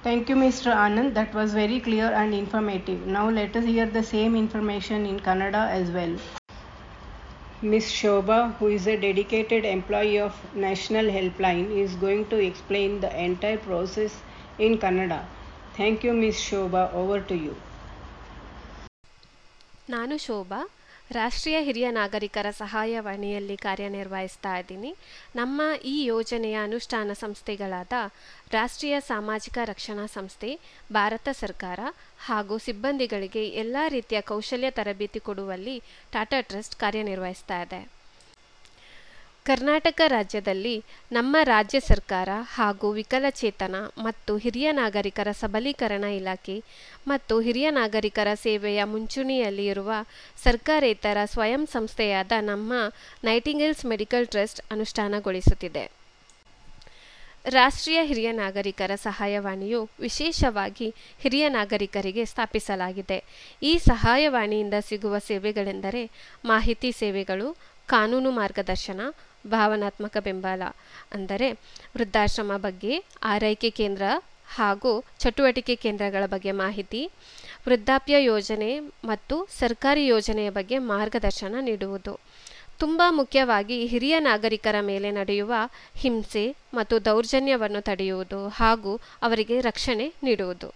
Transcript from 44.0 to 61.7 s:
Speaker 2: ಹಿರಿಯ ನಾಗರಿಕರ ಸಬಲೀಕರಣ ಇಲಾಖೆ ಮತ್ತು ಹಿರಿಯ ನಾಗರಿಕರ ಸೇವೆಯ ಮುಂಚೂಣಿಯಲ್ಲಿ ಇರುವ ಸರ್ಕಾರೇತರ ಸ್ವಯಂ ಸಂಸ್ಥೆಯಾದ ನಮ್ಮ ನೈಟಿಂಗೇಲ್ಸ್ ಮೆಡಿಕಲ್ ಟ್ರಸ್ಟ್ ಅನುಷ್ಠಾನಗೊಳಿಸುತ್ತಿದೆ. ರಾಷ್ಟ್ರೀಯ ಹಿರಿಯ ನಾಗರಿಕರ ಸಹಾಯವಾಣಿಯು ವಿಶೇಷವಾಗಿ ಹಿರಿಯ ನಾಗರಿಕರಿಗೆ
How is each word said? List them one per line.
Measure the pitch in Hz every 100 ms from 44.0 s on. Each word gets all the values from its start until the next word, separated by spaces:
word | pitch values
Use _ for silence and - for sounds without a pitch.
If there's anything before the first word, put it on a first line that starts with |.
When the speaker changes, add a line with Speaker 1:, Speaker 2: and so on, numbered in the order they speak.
| 226 220 - 208
Speaker 2:
ಹಿರಿಯ | 233 233 302
ನಾಗರಿಕರ | 294 220 202 202 - 208
ಸಬಲೀಕರಣ | 208 214 214 254 277 226 202 202
ಇಲಾಖೆ | 202 185 185 - 196 - - - - 269
ಮತ್ತು | 277 - 226
ಹಿರಿಯ | 226 240 302
ನಾಗರಿಕರ | 285 220 214 208 214 208
ಸೇವೆಯ | 208 226 208 208 208
ಮುಂಚೂಣಿಯಲ್ಲಿ | 208 220 220 269 262 262 214 196 202
ಇರುವ | 196 196 220 220 - - -
ಸರ್ಕಾರೇತರ | 254 233 - 311 262 208 208 208 208
ಸ್ವಯಂ | - 220 269 302
ಸಂಸ್ಥೆಯಾದ | 240 220 - 214 190 190 226
ನಮ್ಮ | 214 202 214 247 208 - - -
ನೈಟಿಂಗೇಲ್ಸ್ | 226 233 262 294 302 302 254
ಮೆಡಿಕಲ್ | 220 214 247 240
ಟ್ರಸ್ಟ್ | 214 214 - -
ಅನುಷ್ಠಾನಗೊಳಿಸುತ್ತಿದೆ. | 214 214 - 208 208 202 185 - 196 180 151 107 _ - _ _ _ _ - - - - - - - - - -
ರಾಷ್ಟ್ರೀಯ | 262 269 - 311 320
ಹಿರಿಯ | 311 240 226
ನಾಗರಿಕರ | 226 196 196 196 190 190 202
ಸಹಾಯವಾಣಿಯು | 220 190 202 202 196 190 196 233 220 -
ವಿಶೇಷವಾಗಿ | 233 - 311 330 277 208 196 202 226 - - -
ಹಿರಿಯ | 269 269 302
ನಾಗರಿಕರಿಗೆ | 247 202